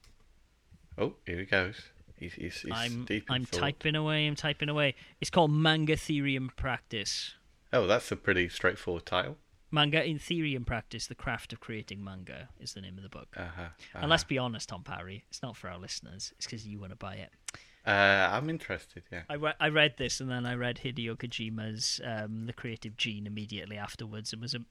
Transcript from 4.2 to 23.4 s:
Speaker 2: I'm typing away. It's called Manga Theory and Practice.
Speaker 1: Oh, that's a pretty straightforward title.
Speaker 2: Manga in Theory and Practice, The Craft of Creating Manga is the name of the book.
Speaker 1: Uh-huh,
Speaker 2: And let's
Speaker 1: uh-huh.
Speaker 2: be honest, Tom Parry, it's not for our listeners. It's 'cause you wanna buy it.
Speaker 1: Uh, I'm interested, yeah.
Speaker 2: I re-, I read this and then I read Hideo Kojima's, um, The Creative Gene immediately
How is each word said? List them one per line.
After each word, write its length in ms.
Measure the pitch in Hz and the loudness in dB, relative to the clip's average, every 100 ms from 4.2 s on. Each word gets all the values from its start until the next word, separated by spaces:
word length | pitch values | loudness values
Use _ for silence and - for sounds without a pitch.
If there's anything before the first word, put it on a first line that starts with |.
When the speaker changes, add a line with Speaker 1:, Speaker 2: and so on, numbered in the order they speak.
| 151 | 0
Speaker 2:
I'm 80 | 147 | 0
typing 320 | 151 143 147 | -2 -2 0
away. 280 | 151 143 - - - | 2 2 0 -10 -8
It's 80 | - | 2
called 220 | 185 156 | 6 6
Manga 440 | 151 160 160 156 151 | 8 6 6 4 2
Theory 400 | - 147 139 135 | 2 0 2 0
and 180 | 127 - | -2 -4
Practice. 800 | 135 117 - 113 98 - - - _ _ - | -2 -4 -4 -6 -4 -4 -6 -12 _ _ 0
Speaker 1:
Oh, 140 | 127 95 | 4 6
that's 260 | 117 - | 6 4
a 40 | 101 | -2
pretty 340 | - 92 87 | 4 4 4
straightforward 560 | - 92 90 - 85 - | 4 2 2 -2 -4 0
title. 320 | 90 92 156 _ _ - | 0 0 -4 _ _ -4
Speaker 2:
Manga 340 | 151 147 156 | 2 2 2
in 140 | 147 151 | 0 -2
Theory 380 | - 170 151 131 | -2 -2 0 -2
and 100 | 117 | -2
Practice, 420 | 117 - 113 - | -4 -4 -8 -8
The 80 | - | -6
Craft 380 | 135 113 - | -4 -4 -6
of 60 | 113 | -12
Creating 440 | - 110 - 101 | -8 -8 -8 -10
Manga 460 | 98 95 90 64 127 - | -10 -10 -12 -14 -14 -14
is 140 | 127 | -12
the 80 | 101 | -12
name 160 | 95 92 | -12 -12
of 60 | |
the 60 | 98 | -14
book. 180 | - - 92 | -14 -14 -10
Speaker 1:
Uh-huh, 300 | 90 87 85 - - | -10 -8 -12 -12 -14
Speaker 2:
And 160 | - 147 | -4 2
let's 140 | 165 | 2
Speaker 1:
uh-huh. 40 | - | 2
Speaker 2:
be 80 | 131 | 0
honest, 300 | 123 110 - | 0 -4 -8
Tom 120 | - | -10
Parry, 400 | - - 92 98 - | -10 -10 -10 -12 -14
it's 120 | - | -12
not 120 | 123 - | -12 -10
for 140 | 92 | -12
our 80 | 87 | -12
listeners. 560 | 98 - - 92 - - | -10 -10 -12 -12 -12 -10
It's 100 | - | -10
'cause 180 | 117 110 | -10 -10
you 140 | 101 | -10
wanna 160 | 95 98 | -10 -10
buy 200 | 98 101 | -10 -10
it. 140 | - _ - - - _ 113 | -14 _ -16 -16 -16 _ 4
Speaker 1:
Uh, 440 | 101 98 98 92 | 10 10 10 8
I'm 160 | 107 156 | 4 2
interested, 540 | 160 - 92 - - - | -2 -2 -6 -6 -18 -12
yeah. 100 | 87 82 | -10 -8
Speaker 2:
I 60 | 147 | -2
re-, 180 | 151 - | -2 2
I 80 | 151 | 4
read 260 | 151 151 - | 6 6 4
this 220 | 123 - | -4 -2
and 100 | 131 | -2
then 140 | 123 120 | -2 -2
I 100 | 123 | -2
read 260 | 120 120 | -2 -2
Hideo 320 | 131 123 117 110 | -4 -4 -4 -4
Kojima's, 840 | 120 - 110 110 110 110 - - | -6 -4 -4 -4 -4 -2 -2 -2
um, 420 | 123 110 107 110 113 | -4 -4 -4 -6 -6
The 60 | |
Creative 440 | - 123 113 113 104 | -8 -8 -8 -8 -2
Gene 300 | 120 104 104 | -2 -2 -6
immediately 500 | 104 | -6